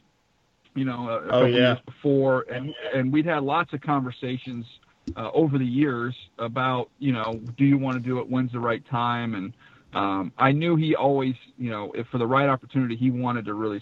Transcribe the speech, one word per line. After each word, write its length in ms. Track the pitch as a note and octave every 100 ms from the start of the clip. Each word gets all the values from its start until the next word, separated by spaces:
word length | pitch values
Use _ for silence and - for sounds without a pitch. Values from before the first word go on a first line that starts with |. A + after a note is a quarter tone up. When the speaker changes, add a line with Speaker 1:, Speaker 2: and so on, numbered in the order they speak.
| _ _ _ _ _ _ _ C3+
Speaker 1:
you 100 | C3
know, 240 | B2 A#2+
a, 40 |
a 40 | A2+
Speaker 2:
Oh, 120 | E2+
Speaker 1:
couple 200 | B2 B2+
Speaker 2:
yeah. 80 | A#2+
Speaker 1:
years 220 | B2 A#2+ -
before, 600 | - D3 C#3 C3+ B2+ -
and, 220 | B2 C#3 - -
and 180 | C3 B2+
we'd 140 | D3+ D#3+
had 160 | D#3
lots 320 | C#3 D#3 D#3+
of 80 | D3
conversations, 840 | D3+ C#3+ B2+ - B2+ B2+ C3 A#2+ A#2 - _ _ - -
uh, 140 | A2+
over 260 | D3 D#3+ C3+
the 80 | B2+
years 480 | B2+ D3 A#2+ B2 B2 - -
about, 540 | A#2 B2 C3 B2 - _
you 120 | C#3
know, 300 | A#2+ A2+ A2+ A#2+ A#2+
do 80 | C#3
you 140 | C#3
wanna 200 | C3+ B2+
do 200 | A#2+ B2+
it? 100 | -
When's 220 | B2+ B2+
the 80 | A#2+
right 260 | A#2 A2+ -
time? 440 | B2 A#2+ A#2+ A#2
And, 200 | G#2+ F#2+ - - - _ F#2+
um, 360 | G2 G2 F#2 -
I 140 | C3+
knew 240 | C#3+ E3+ D#3+
he 200 | D#3 D#3
always, 380 | C3+ C#3 C3 B2 - -
you 140 | B2
know, 200 | G#2+ G2+
if 120 | - A#2
for 100 | B2
the 80 | A#2
right 200 | C3+ C#3
opportunity, 480 | B2+ A#2+ C3+ B2 A2+
he 140 | B2+
wanted 360 | B2 B2 A#2+ G#2
to 100 | G#2
really 260 | A2 G2+